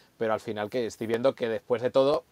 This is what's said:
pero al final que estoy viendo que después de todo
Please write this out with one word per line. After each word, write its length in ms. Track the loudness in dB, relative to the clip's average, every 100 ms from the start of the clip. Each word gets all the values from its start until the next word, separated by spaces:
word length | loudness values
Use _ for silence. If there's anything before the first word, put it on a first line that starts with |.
| _ -6
pero 160 | -2
al 60 | -2
final 300 | -4 -6 -4
que 160 | -4 -4
estoy 220 | -4 -2
viendo 260 | 2 2
que 140 | 0 -4
después 340 | -4 -2 -2
de 80 | 2
todo 320 | 4 4 2 -2